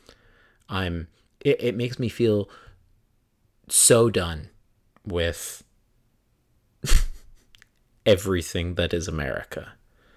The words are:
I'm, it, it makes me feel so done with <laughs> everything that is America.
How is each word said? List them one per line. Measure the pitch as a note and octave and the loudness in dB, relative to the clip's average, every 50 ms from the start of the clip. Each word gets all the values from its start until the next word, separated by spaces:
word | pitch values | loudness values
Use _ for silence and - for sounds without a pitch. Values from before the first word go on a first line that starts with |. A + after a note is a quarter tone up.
| _ - - _ _ _ _ _ _ _ _ _ _ - | _ -20 -20 _ _ _ _ _ _ _ _ _ _ -8
I'm, | G2 F#2+ F#2+ F2+ E2+ E2+ E2 - _ _ _ _ _ _ | -6 -4 -4 -4 -4 -6 -8 -12 _ _ _ _ _ _
it, | - C#3+ C#3+ - | 0 0 0 2
it | - A#2+ F2+ | 0 -2 -2
makes | A#2 A#2+ A#2+ B2 - | -2 -6 -6 -4 -4
me | B2+ G#2+ | -6 -6
feel | - - A#2 A2 G#2 G2+ G2 - - - - - - _ _ _ _ _ _ _ _ _ _ _ _ _ _ _ _ _ _ - | -2 0 0 2 2 0 -2 -6 -12 -20 -20 -20 -20 _ _ _ _ _ _ _ _ _ _ _ _ _ _ _ _ _ _ -2
so | - - - - B2 A2+ A#2 A#2 | 2 4 6 6 8 6 6 4
done | G2+ G2+ F2 E2+ E2 D#2+ D#2+ - _ _ _ _ _ _ _ _ _ _ - | 2 -2 -4 -4 -6 -8 -12 -16 _ _ _ _ _ _ _ _ _ _ -12
with | G2+ F2 F2 E2+ E2+ E2 - - - - - - _ _ _ _ _ _ _ _ _ _ _ _ _ _ _ _ _ _ _ _ _ _ - - | -6 -4 -2 -2 -2 -4 -6 -12 -14 -14 -16 -20 _ _ _ _ _ _ _ _ _ _ _ _ _ _ _ _ _ _ _ _ _ _ -6 4
<laughs> | - - - - - - - - - - - _ _ - - - _ _ _ _ _ _ _ - | 6 6 6 6 2 -4 -10 -16 -20 -20 -20 _ _ -20 -20 -20 _ _ _ _ _ _ _ 2
everything | A#2 G2+ F2+ - G2 F#2+ F2 E2 - - F2+ F2 F2 F2 | 2 2 2 2 -2 -2 -2 -2 -4 -6 -6 -4 -4 -4
that | F2 E2+ E2 F2 | -4 -2 -2 -2
is | E2+ E2+ F#2+ | -4 -4 -4
America. | E2 D2+ C#2+ B1+ G1+ - - - - D2 C#2+ - - _ _ _ _ _ _ _ _ | -6 -6 -4 -4 -6 -8 -10 -12 -14 -14 -14 -14 -20 _ _ _ _ _ _ _ _